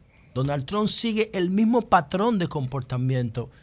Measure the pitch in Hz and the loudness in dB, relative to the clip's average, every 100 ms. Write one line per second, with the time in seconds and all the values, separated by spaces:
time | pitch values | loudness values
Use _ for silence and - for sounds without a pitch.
0 | - - - 123 135 143 131 208 214 - | -20 -20 -8 -4 -2 -2 -2 0 0 0
1 | 233 214 220 196 180 196 220 240 - 185 | 0 0 0 0 0 2 4 2 4 2
2 | 147 185 226 214 165 151 127 135 135 127 | 2 0 2 0 0 -2 -4 -6 -4 -2
3 | 127 131 120 110 113 - | 0 0 -2 -6 -10 -14